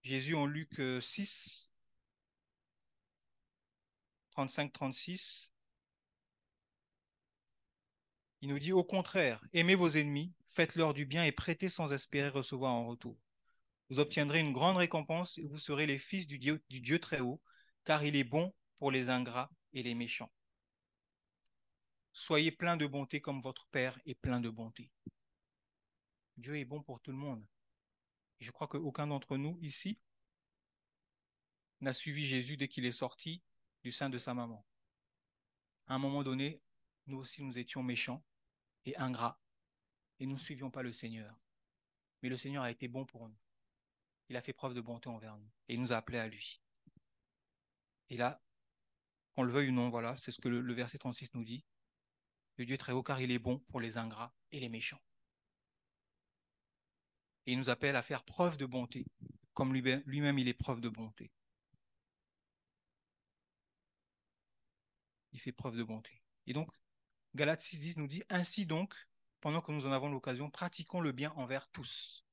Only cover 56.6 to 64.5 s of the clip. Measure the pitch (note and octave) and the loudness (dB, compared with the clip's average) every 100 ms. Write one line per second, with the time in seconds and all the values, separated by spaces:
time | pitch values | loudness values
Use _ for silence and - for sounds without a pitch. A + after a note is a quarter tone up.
56.6 | _ _ _ _ _ _ _ _ - B2+ | _ _ _ _ _ _ _ _ 0 2
57.6 | C3 A#2+ C#3+ C3+ - C3+ - - F3 D3+ | 2 2 4 2 0 -6 -4 2 2 2
58.6 | C3+ B2+ A#2+ B2+ A2+ _ - - _ - | -2 -2 -4 -6 -8 _ -16 -16 _ 0
59.6 | C3 C3 B2+ C3+ C#3+ C#3 D3 C#3 B2 A#2+ | 2 4 4 2 0 2 4 4 2 0
60.6 | - A#2 A#2 A2 A2+ - A2 _ _ _ | -2 -2 -2 -4 -10 -12 -18 _ _ _
61.6 | _ _ _ _ _ _ _ _ _ _ | _ _ _ _ _ _ _ _ _ _
62.6 | _ _ _ _ _ _ _ _ _ _ | _ _ _ _ _ _ _ _ _ _
63.6 | _ _ _ _ _ _ _ _ _ | _ _ _ _ _ _ _ _ _